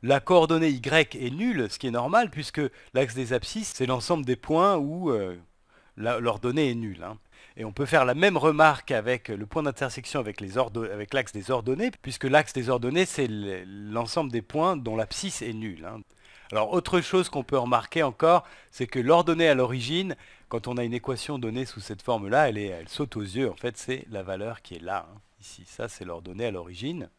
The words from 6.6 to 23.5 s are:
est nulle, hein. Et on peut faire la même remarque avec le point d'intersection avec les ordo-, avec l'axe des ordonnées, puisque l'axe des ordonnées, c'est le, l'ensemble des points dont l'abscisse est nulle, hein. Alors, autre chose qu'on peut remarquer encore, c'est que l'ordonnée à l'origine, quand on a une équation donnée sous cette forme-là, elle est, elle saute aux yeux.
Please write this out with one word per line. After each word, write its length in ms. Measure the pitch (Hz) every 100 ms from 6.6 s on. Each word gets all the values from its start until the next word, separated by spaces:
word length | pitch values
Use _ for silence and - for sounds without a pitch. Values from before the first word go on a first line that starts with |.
| 147
est 40 |
nulle, 280 | 117 110 90
hein. 160 | 87 107 _ _ - -
Et 80 |
on 80 | 110
peut 140 | 98 139
faire 180 | 160
la 100 | 127
même 220 | 131 196 170
remarque 540 | 151 151 156 143 -
avec 380 | 123 107 123 -
le 180 | 101 104
point 160 | 160
d'intersection 580 | 147 127 135 123 120 151
avec 200 | 107 101
les 180 | 98 101
ordo-, 260 | 123 107
avec 300 | 113 104 104
l'axe 180 | 135 120
des 180 | 107 92
ordonnées, 400 | 131 110 135 240 -
puisque 220 | - 127
l'axe 280 | 135 147 151
des 160 | 135 120
ordonnées, 380 | 123 120 156 185
c'est 200 | - 127
le, 380 | 107 101 92
l'ensemble 680 | 92 101 104 110 117 - 147
des 120 | 117
points 340 | 107 147 170 170
dont 180 | 120
l'abscisse 480 | 113 110 - 196 -
est 120 | 117
nulle, 300 | 110 110 82 80
hein. 140 | 113 101 _ _ - -
Alors, 200 | 107 110
autre 280 | 180 - 180
chose 280 | 160 190 180
qu'on 140 | 147
peut 160 | 123 139
remarquer 460 | 120 120 - 165
encore, 420 | 147 120 160 175 - - -
c'est 160 | - 123
que 140 | 131
l'ordonnée 480 | 120 165 170 165 165
à 60 |
l'origine, 600 | 135 127 127 117 165 190 160 - - _
quand 200 | 117 117
on 80 | 123
a 80 |
une 100 | 120
équation 460 | 120 - 127 - 143
donnée 260 | 117 117 127
sous 140 | -
cette 220 | 101 107
forme-là, 460 | - 117 98 123 147
elle 100 | 107
est, 80 | 101
elle 220 | 87 82
saute 280 | - 139 -
aux 60 |
yeux. 280 | 101 98 131